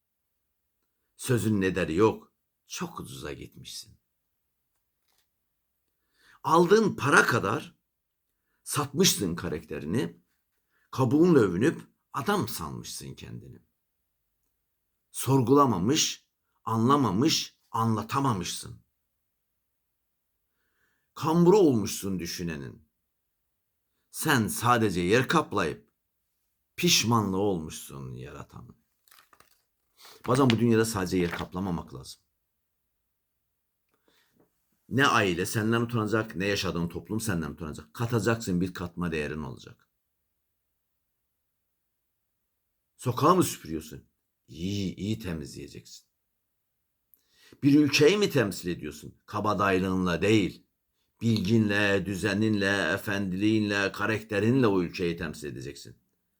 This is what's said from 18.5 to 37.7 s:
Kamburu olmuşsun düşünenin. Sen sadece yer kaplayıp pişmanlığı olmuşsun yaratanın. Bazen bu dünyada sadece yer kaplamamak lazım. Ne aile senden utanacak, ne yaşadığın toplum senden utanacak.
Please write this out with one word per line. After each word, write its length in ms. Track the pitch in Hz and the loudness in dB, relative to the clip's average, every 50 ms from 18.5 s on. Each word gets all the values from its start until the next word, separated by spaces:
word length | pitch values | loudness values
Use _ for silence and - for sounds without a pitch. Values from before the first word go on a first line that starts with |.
| - - - - - - _ _ _ _ _ _ _ _ _ _ _ _ _ _ _ _ _ _ _ _ _ _ _ _ _ _ _ _ _ _ _ _ _ _ _ _ _ _ _ _ _ _ _ _ _ _ _ | -10 -10 -12 -14 -16 -20 _ _ _ _ _ _ _ _ _ _ _ _ _ _ _ _ _ _ _ _ _ _ _ _ _ _ _ _ _ _ _ _ _ _ _ _ _ _ _ _ _ _ _ _ _ _ _
Kamburu 440 | - - 160 160 175 170 170 190 214 | -6 -2 2 4 6 8 8 8 8
olmuşsun 600 | 190 151 127 110 101 113 - - - 98 95 90 | 8 6 4 2 0 -2 -6 -6 -6 -4 -4 -4
düşünenin. 720 | 82 85 - - 90 85 80 71 67 60 52 50 _ _ _ _ _ _ _ _ _ _ _ _ _ _ _ _ _ _ _ _ _ _ _ _ _ _ | -6 -6 -8 -8 -6 -6 -6 -8 -10 -12 -16 -18 _ _ _ _ _ _ _ _ _ _ _ _ _ _ _ _ _ _ _ _ _ _ _ _ _ _
Sen 380 | _ - - 160 151 123 107 95 | _ -6 0 2 2 2 2 0
sadece 520 | - - 113 120 123 120 110 104 90 87 | -2 -2 2 2 2 4 2 2 0 0
yer 280 | 87 87 104 127 131 - | 2 4 4 4 4 2
kaplayıp 640 | - 160 135 - - 101 92 78 65 - - _ _ _ _ _ _ _ _ _ _ _ _ _ _ _ _ _ _ | 0 0 0 0 -2 -2 -2 -2 -4 -8 -14 _ _ _ _ _ _ _ _ _ _ _ _ _ _ _ _ _ _
pişmanlığı 600 | - - 175 165 - - 110 120 113 104 98 95 92 | -2 0 2 2 2 2 2 2 2 2 0 0 0
olmuşsun 760 | 101 104 95 85 78 80 80 - - - 71 69 67 64 62 | 0 0 0 -2 -4 -8 -12 -14 -16 -16 -14 -14 -12 -12 -12
yaratanın. 720 | 62 64 - - - - - - - - - - _ _ _ _ _ _ _ - - _ _ _ _ _ _ _ _ _ _ _ _ _ _ _ _ - - - - _ | -14 -14 -14 -16 -16 -18 -18 -18 -20 -20 -20 -20 _ _ _ _ _ _ _ -20 -20 _ _ _ _ _ _ _ _ _ _ _ _ _ _ _ _ -20 -20 -20 -14 _
Bazen 240 | - 123 131 143 123 | 0 2 4 4 4
bu 80 | 113 101 | 4 2
dünyada 260 | 117 120 113 110 113 | 2 2 2 2 2
sadece 320 | 110 110 101 92 87 92 | 0 -2 -4 -4 -2 -2
yer 140 | 92 87 85 | -2 -2 -2
kaplamamak 640 | 80 - 85 - - 90 98 98 87 80 69 64 65 | -4 -8 -10 -10 -8 -8 -6 -6 -6 -8 -8 -12 -16
lazım. 260 | 64 - - - _ _ _ _ _ _ _ _ _ _ _ _ _ _ _ _ _ _ _ _ _ _ _ _ _ _ _ _ _ _ _ _ _ _ _ _ _ _ _ _ _ _ _ _ _ _ _ _ _ _ _ _ _ _ _ | -18 -16 -18 -20 _ _ _ _ _ _ _ _ _ _ _ _ _ _ _ _ _ _ _ _ _ _ _ _ _ _ _ _ _ _ _ _ _ _ _ _ _ _ _ _ _ _ _ _ _ _ _ _ _ _ _ _ _ _ _
Ne 180 | 90 120 139 | 0 2 2
aile 400 | 139 - 117 107 95 87 82 92 | 4 4 4 2 2 2 0 -2
senden 340 | - - 113 107 110 117 117 | -2 -2 -2 0 0 0 0
utanacak, 560 | 120 117 120 117 107 107 101 110 110 110 - | 0 0 -2 -2 -2 0 0 0 -2 -2 -6
ne 100 | 82 95 | -4 -2
yaşadığın 420 | 101 101 98 - 90 80 85 85 85 | -2 -2 -2 -2 -4 -2 -2 -4 -4
toplum 320 | - 87 85 - 104 110 | -6 -10 -10 -8 -8 -6
senden 300 | 110 113 95 85 80 73 | -4 -4 -4 -4 -4 -6
utanacak. 440 | 71 - 85 78 | -8 -10 -10 -10